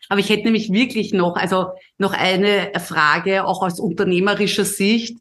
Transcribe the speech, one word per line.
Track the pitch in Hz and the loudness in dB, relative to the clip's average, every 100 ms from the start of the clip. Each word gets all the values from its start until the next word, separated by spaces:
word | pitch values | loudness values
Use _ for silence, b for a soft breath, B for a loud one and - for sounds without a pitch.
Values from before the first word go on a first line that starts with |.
| - | -2
Aber | 202 | 0
ich | 202 | 2
hätte | 214 226 | 0 2
nämlich | 226 113 | 0 0
wirklich | 190 254 220 196 | 0 0 -2 -2
noch, | 196 175 175 | 0 0 0
also | 180 185 180 B B - | 0 0 -2 B B -4
noch | 190 | -2
eine | 180 180 185 202 202 180 180 | 0 0 2 2 2 0 -6
Frage, | 170 160 151 165 190 190 185 | -4 0 2 2 0 0 0
auch | 180 | -2
aus | 185 170 | -2 -2
unternehmerischer | 190 170 185 180 196 202 196 - | -4 -2 0 2 2 2 0 0
Sicht. | 196 - 196 233 226 - | -2 0 2 0 -2 -10